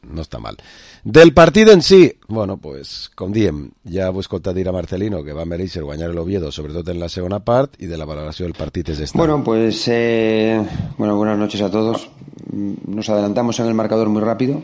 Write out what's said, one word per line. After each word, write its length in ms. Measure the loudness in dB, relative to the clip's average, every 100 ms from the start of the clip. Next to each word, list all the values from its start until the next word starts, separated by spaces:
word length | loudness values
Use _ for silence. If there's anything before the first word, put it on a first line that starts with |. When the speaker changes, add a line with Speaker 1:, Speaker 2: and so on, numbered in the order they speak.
Speaker 1:
No 160 | -12 -12
està 160 | -10 -12
mal. 220 | -12 -16 -20 -20 -20 -14
Del 260 | 4 8 8
partit 360 | 8 6 8 8
en 80 | 8
si, 300 | 8 8 8 4 _
bueno, 300 | -4 -4 -6
pues, 480 | -12 -14 -14 -16 -16 -10
com 160 | -4
diem, 380 | 0 0 0 -10 _ -10
ja 220 | -4 -4
ho 80 | -4
he 20 |
escoltat 320 | -6 -6 -4
dir 140 | -4 -2
a 40 |
Marcelino, 480 | -4 -4 -4 -4 -6
que 80 | -8
va 140 | -10 -8
mereixer 320 | -6 -6 -8
guanyar 280 | -10 -8 -6
l'Oviedo, 380 | -6 -4 -4 -4
sobretot 380 | -8 -10 -8 -8
en 60 | -8
la 80 | -8
segona 300 | -8 -6 -6
part, 380 | 0 0 0 -6
i 60 | -12
de 80 | -10
la 80 |
valoració 400 | -10 -10 -10 -8
del 80 | -8 -8
partit 320 | -8 -6 -6
és 80 | -6
esta. 160 | -4 0
Speaker 2:
Bueno, 220 | 0 0
pues, 360 | 0 0 0 0 -2
eh, 720 | 0 0 0 2 2 2 0 -2 -6 -8 -4
bueno, 180 | -2 0
buenas 220 | 0 0
noches 240 | -2 -2
a 80 | -2
todos. 400 | 0 0 -2 -8 -20 -20 -20 -12
Nos 560 | -8 -8 -8 -8 -8 -2
adelantamos 520 | 0 0 0 -2 -2
en 60 | -2
el 80 |
marcador 360 | 0 0 0 0
muy 100 | 0
rápido. 400 | 0 0 -2 -2